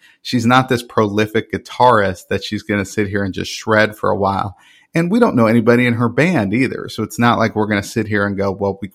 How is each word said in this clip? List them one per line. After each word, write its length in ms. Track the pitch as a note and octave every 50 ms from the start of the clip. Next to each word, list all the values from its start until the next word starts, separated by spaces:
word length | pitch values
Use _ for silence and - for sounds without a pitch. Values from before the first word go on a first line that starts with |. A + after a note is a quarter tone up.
| _ _ _ _
she's 240 | - - B2+ A#2+ A2
not 240 | A#2+ B2+ C3 B2+ -
this 140 | B2+ A#2
prolific 720 | - - - A2+ A2 G2+ G2+ G#2 G#2+ G#2 - A2 - -
guitarist 720 | A2+ G2+ - - - - B2 B2+ A#2 G#2+ G2 F#2+ F2+ - - -
that 140 | G2 G2 -
she's 200 | - G#2+ G2+ -
gonna 200 | - G#2 G2+ F#2+
sit 240 | - - A2 G#2 F#2+
here 140 | G#2 G2+ G2+
and 80 | F#2+
just 200 | F2+ F#2+ F#2 -
shred 440 | - - - A2 G#2+ G#2+ G#2+ G#2 G#2
for 140 | - - G2
a 60 | G2
while. 420 | G2 G2 F#2+ G2 F#2+ F#2+ G2 - _ _ _ _ _ _ _
And 160 | - E3 E3+ F3
we 100 | A3 A#3+
don't 160 | - - -
know 100 | A#2+ A2+
anybody 400 | G#2+ A2+ A#2+ G#2+ A#2+ A#2+ A#2+ B2
in 80 | A#2+ A2+
her 140 | A#2 B2 A2+
band 440 | - C3+ D3+ F#3 F3+ B2 G2+ F#2+ G#2+
either. 340 | C3 C3 G#2+ - - - -
So 140 | - - G#2+
it's 140 | - - -
not 180 | A#2+ A#2 - -
like 160 | A2+ G#2 -
we're 120 | G#2+ G#2+ G#2
gonna 140 | G#2+ G2+ G2+
sit 240 | - - A#2 G#2 G2+
here 180 | G#2+ G2+ G2+
and 100 | G2+ G2
go, 140 | F#2+ G2 G2
"Well, 280 | F#2 G2 G2+ G2 F#2+ -
we, 80 | G#2 F#2+